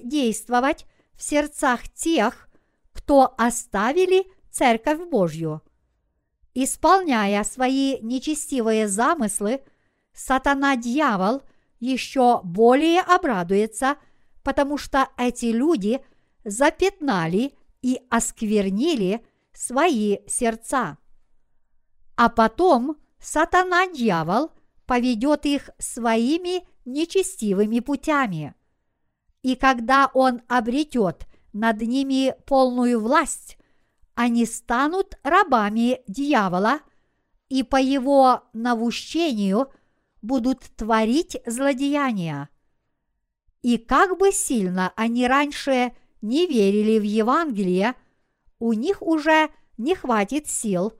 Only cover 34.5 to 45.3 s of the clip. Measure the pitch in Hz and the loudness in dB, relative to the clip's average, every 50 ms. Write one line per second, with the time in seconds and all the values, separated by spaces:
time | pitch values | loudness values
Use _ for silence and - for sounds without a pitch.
34.5 | - - - - 233 240 277 302 349 381 381 - - - - 277 330 381 415 330 | -4 -8 -6 -4 -2 0 0 0 0 -2 -4 -4 -8 -8 -2 2 2 2 4 4
35.5 | 254 226 208 208 214 226 233 247 254 254 - - 190 - 285 285 294 226 - 185 | 2 2 2 0 0 0 0 0 0 -2 -6 -10 -8 -6 -2 0 2 2 2 2
36.5 | 175 185 196 226 277 302 - _ _ _ _ _ _ _ _ _ _ _ _ - | 0 0 0 0 0 -2 -6 _ _ _ _ _ _ _ _ _ _ _ _ -6
37.5 | 262 262 240 - 277 269 269 262 277 277 240 277 285 277 262 254 247 - - _ | -4 -4 -2 0 0 0 2 2 0 0 2 2 4 6 6 6 4 2 -2 _
38.5 | - 220 233 247 240 220 233 240 - - - - - 320 349 311 240 208 202 190 | -10 -6 -2 -2 -2 0 -2 -4 -4 -6 -8 -6 -4 -2 -2 -2 0 0 0 0
39.5 | 190 220 269 - - _ _ _ _ _ _ _ _ _ - 214 269 254 226 262 | 2 0 0 -2 -6 _ _ _ _ _ _ _ _ _ -6 -4 -2 0 0 0
40.5 | 262 - - - _ - 226 214 226 220 220 220 247 320 370 - - 262 - 233 | -2 -4 -6 -18 _ -8 -2 0 0 2 2 2 0 0 -2 -4 -8 -12 -10 -8
41.5 | 226 247 269 277 285 247 277 277 294 285 277 262 226 190 170 160 147 143 143 - | -4 -2 0 0 0 0 -2 -2 -2 -2 -2 -2 -4 -4 -6 -6 -6 -8 -10 -12
42.5 | _ _ _ _ _ _ _ _ _ _ _ _ _ _ _ _ _ _ _ _ | _ _ _ _ _ _ _ _ _ _ _ _ _ _ _ _ _ _ _ _
43.5 | _ _ - 240 240 226 - - 262 294 381 370 370 339 381 392 392 - - - | _ _ -2 0 0 0 0 2 2 4 4 2 2 2 2 2 2 0 -2 -2
44.5 | 277 220 190 180 180 185 185 185 - - 226 233 233 247 247 240 | -2 -2 -2 -2 -2 -2 -2 -2 -2 -2 -4 -2 0 0 0 2